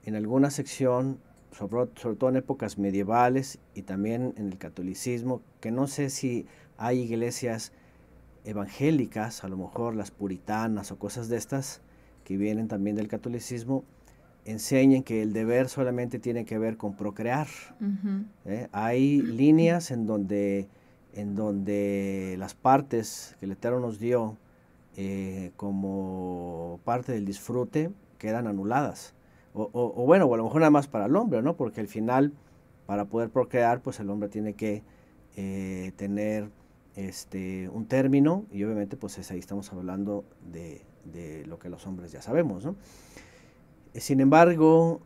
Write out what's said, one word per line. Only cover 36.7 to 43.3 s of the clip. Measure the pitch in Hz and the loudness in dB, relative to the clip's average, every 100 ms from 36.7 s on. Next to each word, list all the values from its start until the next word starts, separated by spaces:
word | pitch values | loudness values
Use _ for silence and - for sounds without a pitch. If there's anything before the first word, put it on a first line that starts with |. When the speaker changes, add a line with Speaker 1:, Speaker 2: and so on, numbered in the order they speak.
| _ _ - | _ _ -10
Speaker 1:
este, | 95 - - 95 92 95 92 | -10 -10 -12 -8 -6 -6 -8
un | 113 110 | -8 0
término, | 131 135 139 147 185 214 | 2 4 4 4 2 -4
y | 101 | -4
obviamente, | 104 107 101 101 | -2 -2 -4 -8
pues | 101 - | -10 -12
es, | 90 | -12
ahí | 92 | -12
estamos | - 101 98 | -8 -10 -10
hablando | 92 90 95 101 101 101 - 90 | -10 -8 -6 -4 -6 -8 -20 -18
de, | 82 85 71 - - | -14 -14 -16 -20 -20
de | 80 85 82 78 76 | -18 -14 -12 -12 -14
lo | 82 | -14
que | 90 | -14
los | 85 98 | -14 -12
hombres | 92 87 | -12 -12
ya | 78 | -14
sabemos, | - 143 160 90 | -2 0 0 -2
¿no? | 127 196 - - - - - | -8 -10 -14 -20 -20 -20 -20